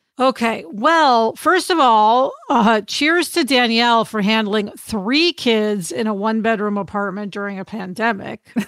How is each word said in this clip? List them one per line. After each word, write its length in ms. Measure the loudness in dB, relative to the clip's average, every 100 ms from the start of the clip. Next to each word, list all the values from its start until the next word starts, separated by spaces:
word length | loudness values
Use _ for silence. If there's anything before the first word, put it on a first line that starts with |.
| _ -2
Okay, 460 | -2 0 -2 -4 -8
well, 640 | -2 2 4 4 4 2 0
first 340 | 0 0 2
of 80 | 2
all, 560 | 4 6 4 4 2 -4 -2
uh, 320 | 2 4 2
cheers 480 | 0 -2 0 0 0
to 100 | -2
Danielle 600 | 0 2 2 2 2 2
for 200 | 0 -2
handling 480 | 0 0 0 -2 -4
three 600 | -10 -8 -6 -2 0 0
kids 600 | 0 0 0 0 -2 -4
in 160 | -4 -4
a 80 | -2
one-bedroom 600 | -2 -2 0 -2 -2 -4
apartment 560 | -6 -6 -6 -8 -10
during 280 | -10 -10 -10
a 60 | -12
pandemic. 760 | -12 -10 -4 -4 -4 -8 -14 _ -6